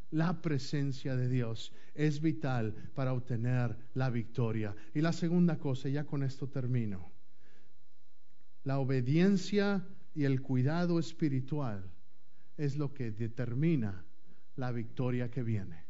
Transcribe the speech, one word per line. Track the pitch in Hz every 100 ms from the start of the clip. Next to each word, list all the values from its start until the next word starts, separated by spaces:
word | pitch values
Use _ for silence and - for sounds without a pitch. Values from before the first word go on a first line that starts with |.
| -
la | 156 165 170
presencia | 165 139 - 147 139 131 139 127
de | 123
Dios | 127 113 110 - - -
es | - 151 147
vital | 160 156 139 127 110 98 - -
para | 131
obtener | 127 123 117 120 127 117 107 -
la | 131 131
victoria. | 120 104 - 117 110 104 101 - 147
Y |
la | 165
segunda | 170 175 175 175 151
cosa, | 143 123 139
ya | 143 139
con | 143
esto | 135 - 135
termino, | 139 123 123 110 92 85 - - - - - - - - - - - - - - -
la | 135 139
obediencia | 131 131 123 160 190 196 - 202 202 196 180 - -
y | 156
el | 139 131
cuidado | 135 127 131 165 175 170
espiritual | - - 156 135 131 151 127 101 95 - - - - - - -
es | 143 143
lo | 143
que | - 117
determina | 107 113 - 117 120 160 151 104 98 - - - - - -
la | 127
victoria | 120 113 - 127 123 120
que | 123
viene. | 113 107 90 82